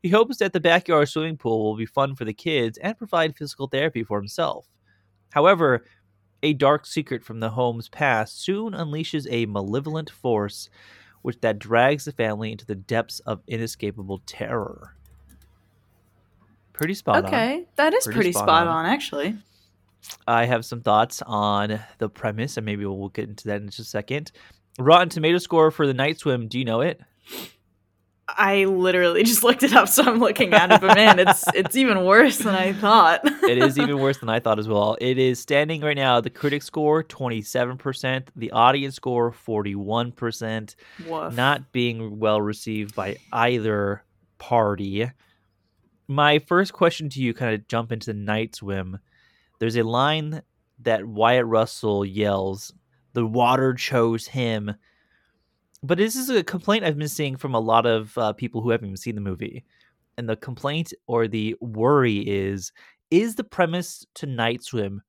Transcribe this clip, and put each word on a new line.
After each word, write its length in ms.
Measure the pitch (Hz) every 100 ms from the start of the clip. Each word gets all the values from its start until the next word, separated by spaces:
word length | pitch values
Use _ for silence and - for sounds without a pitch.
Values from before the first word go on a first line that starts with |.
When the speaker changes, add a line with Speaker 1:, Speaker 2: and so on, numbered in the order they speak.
Speaker 1:
He 80 | 180
hopes 280 | 208 233 262
that 160 | 196
the 80 | 185
backyard 480 | 165 170 180 160 147
swimming 260 | - 160 156
pool 260 | 120 113
will 120 | 107 107
be 100 | 110
fun 300 | - 139 135
for 80 |
the 100 | 110
kids 440 | 107 170 151 117 110
and 200 | 185 226
provide 380 | 214 175 160 147
physical 320 | 147 - 135
therapy 360 | 135 156 123
for 140 | 113 104
himself. 500 | 101 - 165 - _ _ _ _ _ _ _
However, 540 | 147 165 196 156 120 _ _ _ _ _ _
a 120 | 151
dark 320 | 143 139 147 -
secret 380 | - 147 123 -
from 140 | 113
the 80 | 110
home's 380 | 110 123 117 113
past 520 | - 147 113 110 -
soon 300 | - 196 226
unleashes 540 | 185 160 151 160 156 123
a 180 | 120 113
malevolent 600 | 101 98 117 147 160 156
force 600 | - 127 110 104 - - _ - - _ _
which, 160 | 123 120
that 180 | 117 104
drags 460 | 107 117 127 147 147
the 60 |
family 380 | - 110 107 110
into 120 | 107 -
the 100 | 101
depths 440 | 95 113 117 -
of 200 | - 107 -
inescapable 720 | 117 113 - 104 104 95 98 -
terror." 680 | - 113 120 98 - - _ _ - _ - _ _ _ _ _ _ _ _ _ _ _ _ _
Pretty 200 | - 160 202
spot 220 | - 285
on. 80 | -
Speaker 2:
Okay, 420 | 262 226 302 349 -
that 180 | 302
is 120 | 415 339
Speaker 1:
Pretty 100 | 220
Speaker 2:
pretty 140 | 185
Speaker 1:
spot 140 | 180 104
Speaker 2:
spot 200 | 165 170
Speaker 1:
on. 180 | 160 165
Speaker 2:
on, 60 |
actually. 460 | 277 - 143 160 220 _ _ _ _ _ _ - - -
Speaker 1:
I 200 | 117 120
have 200 | 120 113
some 160 | 120
thoughts 400 | 113 104 120 - -
on 520 | 107 104 101 104 107 - -
the 100 | 110
premise, 480 | - 113 107 127 -
and 80 | 107
maybe 200 | 104 101
we'll 220 | 98 98
get 200 | 95 104
into 200 | 104 107
that 120 | 101
in 60 | 104
just 100 | -
a 40 |
second. 480 | 110 107 104 143 156 _ - _ _ -
Rotten 300 | 127 175 175
Tomato 280 | 160 156 175
score 320 | - 165 156
for 160 | 156 147
The 80 |
Night 240 | 127 139 160
Swim, 300 | 151 127 113
do 100 | 120
you 80 | 127
know 160 | 113
it? 180 | 156 - - _ _ - - _ _ _ _ _ _ _ -
Speaker 2:
I 380 | - 202 202 190
literally 560 | 190 180 180 175 175
<laughs> 80 | 226
just 120 | 233
looked 180 | 240 247
it 140 | 269 240
up, 140 | 196
so 120 | -
I'm 140 | 247 233
looking 340 | 233 214 208
at 180 | 208 180
it, 100 | 202
but 140 | 190 196
man, 240 | 214 180
it's, 240 | 185 185 -
Speaker 1:
<laughs> 60 |
Speaker 2:
it's 220 | 180 185 262
even 280 | 262 196
worse 360 | 185 208 285 -
than 160 | 214 190
I 180 | 185
thought. 480 | 196 208 220 165 170
<laughs> 200 | 294 285
Speaker 1:
It 160 | 381 123
is 180 | 139 135
even 220 | 147 143
worse 180 | 135 139
than 120 | 113
I 100 | 113
thought 180 | 113 107
as 100 | 107
well. 300 | 104 104 110
It 180 | 123 131
is 200 | 131 123
standing 420 | - 143 151 160
right 160 | 151 143
now, 220 | 135 123
the 80 | 120
critic 320 | - 147 143
score, 400 | - - 151 156
twenty-seven 760 | 156 - 127 113 107 127 123 131
percent, 540 | 139 127 131 131 131 -
the 140 | 113
audience 440 | 113 120 139 139 135
score, 360 | 131 123 120
forty-one 800 | 117 - 107 101 98 101 113 120
percent. 600 | 120 117 113 110 110 107 - - - 165
Speaker 2:
Woof. 280 | 160 156 117
Speaker 1:
Not 360 | 131 143 131
being 440 | 127 120 113 110 107
well 240 | 107 107
received 540 | 104 107 - 107 104 -
by 220 | 98 101 _
either 720 | 117 120 123 110 104 101 101 _ _ _ _
party. 720 | - 120 107 101 101 98 120 - _ _ _ _ _ _ _ _ -
My 320 | 139 147 147
first 340 | - 175 190
question 340 | - 170 - 156
to 120 | 131
you, 120 | 127
kind 200 | 113 123 107
of 120 | 101
jump 220 | 117 113
into 160 | 113 113
The 120 | 107
Night 360 | 104 107 113 -
Swim. 440 | 98 98 92 95 _ _ _ _ _ _
There's 180 | 113 117
a 60 |
line 580 | 113 120 143 156 151 156 - _ _ _
that 240 | 120 110 104
Wyatt 400 | 104 113 123 117
Russell 600 | 110 110 - 110 101 101
yells, 680 | 95 104 98 95 98 - _ _ _ _
"The 120 | 123 113
water 480 | 117 120 131 131
chose 540 | 123 - 127 117 113 -
him." 480 | 135 120 110 104 104 _ _ _ _ _ _ _ _ _ _
But 140 | 135 175
this 180 | 214 247
is 140 | 262
a 140 | 240
complaint 420 | 165 185 185 214 180
I've 120 | 147
been 100 | 151
seeing 300 | - 147 131
from 180 | 143 120
a 40 |
lot 260 | 110 113 117
of, 280 | 113 107 -
uh, 160 | 110
people 280 | 104 120 117
who 80 | 120
haven't 180 | 113 104
even 100 | 95
seen 180 | - 107
the 60 |
movie. 420 | 101 90 107 123 _ _ _ _ _ -
And 120 | 117
the 60 | 113
complaint 580 | - 120 139 151 165 - -
or 200 | 117 113
the 280 | 110 107 113
worry 580 | 120 107 120 147 127 101
is, 520 | 101 101 98 98 87 _ - _ _
is 260 | 165 226 214
the 80 |
premise 600 | 220 - 170 175 175 - - -
to 100 | 147
Night 360 | 123 117 123
Swim 380 | - 120 101 101